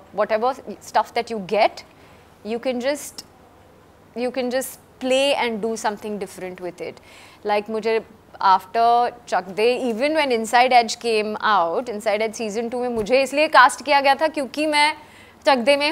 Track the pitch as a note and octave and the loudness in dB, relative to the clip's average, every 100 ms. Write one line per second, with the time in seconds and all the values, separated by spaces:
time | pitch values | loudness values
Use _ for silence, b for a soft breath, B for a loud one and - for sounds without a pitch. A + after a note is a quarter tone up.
0 | - F#3 G#3 A3 A#3 C4+ - G3 - - | -10 -4 -2 0 0 -4 -10 -16 -2 -2
1 | - - A#3 A3+ F3+ G#3 B3 - - b | 0 -4 -4 -8 -4 2 2 0 -18 b
2 | b b b b G#3 A#3 C4 B3 B3 D4 | b b b b -8 -6 -4 -4 -4 -6
3 | - - - _ _ _ - - - _ | -8 -18 -20 _ _ _ -20 -20 -20 _
4 | _ A3+ B3 B3+ B3 B3+ B3+ - _ _ | _ -8 -6 -4 -4 -4 -6 -12 _ _
5 | C4 C4 C#4 - A#3+ A3 A3+ A3+ A3+ G#3 | -2 0 2 0 -2 -4 -6 -4 -4 -6
6 | G#3+ G#3 F#3+ - F#3 F3+ F3+ E3 D3+ - | -8 -8 -10 -12 -14 -10 -12 -10 -14 -14
7 | B B B B G#3 G#3+ G#3 A3 G#3+ A3+ | B B B B -2 -2 -2 -6 -2 -2
8 | - - - - G3 F#3+ - A#3 A#3 A#3+ | -4 -20 -20 -2 4 4 2 2 4 4
9 | A#3+ - - G3+ F3+ F3+ A3+ B3 B3 G#3+ | 0 -4 -4 -4 -4 0 0 2 -2 -2
10 | C#4+ D#4 C#4+ A#3 A3 B3 B3+ B3 A#3 - | 0 0 0 0 2 4 6 6 4 -2
11 | A#3+ A3 G#3+ G#3+ - G3+ E3+ F3+ B3 G#3 | -2 0 -2 -2 0 2 2 -2 -4 -6
12 | G#3+ G#3 A3 G#3+ A3 G3+ A#3 B3 B3 A#3+ | -2 0 -2 -4 -6 -6 -6 -4 -4 -4
13 | G3+ B3+ C4 C#4 D#4 D#4 B3+ - B3+ C#4+ | 0 2 2 0 4 6 6 4 0 2
14 | C#4 C4+ D#4+ D#4 C4 - D#4 D4 D4 D#4 | 4 2 0 -2 -6 -4 -2 2 2 0
15 | B B B B - C4+ A#3 C#4+ D4 | B B B B 2 2 4 2 2